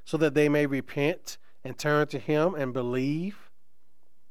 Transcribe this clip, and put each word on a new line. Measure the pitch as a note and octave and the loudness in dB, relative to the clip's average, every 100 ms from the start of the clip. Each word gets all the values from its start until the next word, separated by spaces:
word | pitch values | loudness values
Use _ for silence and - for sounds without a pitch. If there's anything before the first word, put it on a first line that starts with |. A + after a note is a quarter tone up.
So | - D#3 | -4 2
that | D#3 | 4
they | C#3 D3 | 6 6
may | D3 D3 | 6 4
repent | C#3 B2+ C#3+ C#3+ F3+ - - - - | 0 -2 0 2 0 -6 -12 -14 -12
and | C3 - | -10 -4
turn | D3+ D3 D3 | 2 4 2
to | C#3+ | 0
him | C#3 D3+ E3 | 0 2 4
and | D#3 C3 | 2 -2
believe. | B2 B2 B2+ C3+ D#3 F#3 - - - - - - - - - - | -2 0 0 0 0 -2 -8 -12 -14 -14 -14 -14 -14 -14 -14 -14